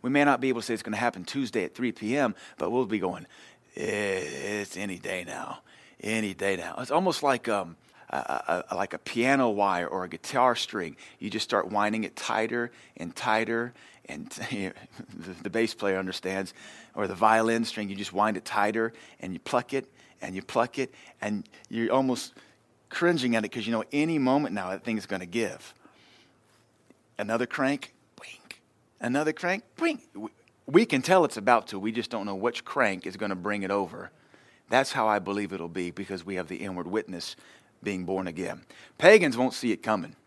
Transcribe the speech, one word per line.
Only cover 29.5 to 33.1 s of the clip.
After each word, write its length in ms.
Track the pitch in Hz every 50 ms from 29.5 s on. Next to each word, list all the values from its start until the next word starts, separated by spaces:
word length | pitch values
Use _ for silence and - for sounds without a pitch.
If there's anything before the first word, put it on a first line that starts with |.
| 185 202 - _ _
boink. 240 | - 330 339 302 - - _ _
We, 160 | 101 107 107 _ _ _ _ _ _ _
we 200 | - 139 170 233
can 160 | - - 135 131
tell 220 | - 185 190 165
it's 120 | 139 -
about 320 | 113 104 113 123 113 - -
to. 100 | - 98
We 140 | 98 107 110
just 180 | 120 110 -
don't 160 | - 110 98
know 80 | 101 98
which 300 | 95 101 120 117 - -
crank 420 | - - 143 127 107 95 92 -
is 100 | -